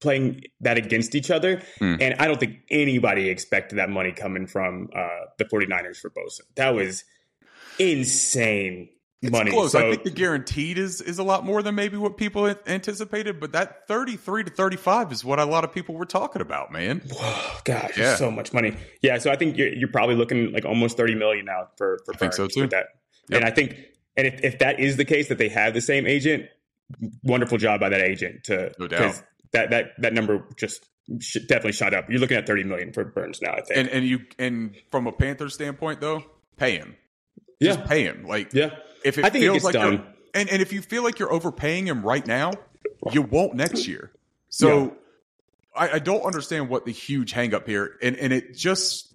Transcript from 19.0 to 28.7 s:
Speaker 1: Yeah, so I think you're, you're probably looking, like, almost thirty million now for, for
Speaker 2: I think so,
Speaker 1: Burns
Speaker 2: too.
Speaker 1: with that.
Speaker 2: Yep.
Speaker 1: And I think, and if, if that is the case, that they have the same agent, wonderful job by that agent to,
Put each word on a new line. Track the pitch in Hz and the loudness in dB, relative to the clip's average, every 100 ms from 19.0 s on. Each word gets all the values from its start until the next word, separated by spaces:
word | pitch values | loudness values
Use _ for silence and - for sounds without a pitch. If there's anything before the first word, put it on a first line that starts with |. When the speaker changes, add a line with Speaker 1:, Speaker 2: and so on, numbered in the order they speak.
Speaker 1:
Yeah, | 135 120 | 2 4
so | 143 | 2
I | - | 2
think | 160 135 | 2 2
you're, | 139 | 0
you're | - 113 | 0 0
probably | 127 120 117 | 2 4 4
looking, | 117 123 113 | 2 2 0
like, | - 78 | 0 0
almost | 117 117 117 | 2 2 4
thirty | 117 110 | 2 4
million | 107 104 98 | 2 0 -2
now | 92 90 - | -6 -8 -2
for, | 98 90 - | -2 -2 -6
for | |
Speaker 2:
I | - | -4
think | 90 | -2
so, | 92 | 0
Speaker 1:
Burns | 98 135 | -2 0
Speaker 2:
too. | |
Speaker 1:
with | 135 | 0
that. | 95 - _ _ _ - | 0 -2 _ _ _ -2
Speaker 2:
Yep. | 110 | 2
Speaker 1:
And | 117 | 4
I | |
think, | 151 131 - - _ _ - | 2 0 -4 -20 _ _ 0
and | 135 | 0
if, | 131 | 0
if | 135 127 | -2 2
that | 131 - | 2 2
is | 135 131 | 2 2
the | 143 | 2
case, | 151 147 | 2 2
that | 127 | 0
they | 107 | 0
have | 107 110 | 2 2
the | 117 | 2
same | 135 139 127 | 2 2 2
agent, | 143 151 147 - _ _ _ - 131 110 - | 2 2 0 -4 _ _ _ -20 -12 -12 -4
wonderful | 131 123 117 117 | 2 2 4 2
job | 107 104 | 2 2
by | 98 | 2
that | 98 | 4
agent | 92 92 90 - - | 2 0 -6 -8 -4
to, | 92 90 | -2 -2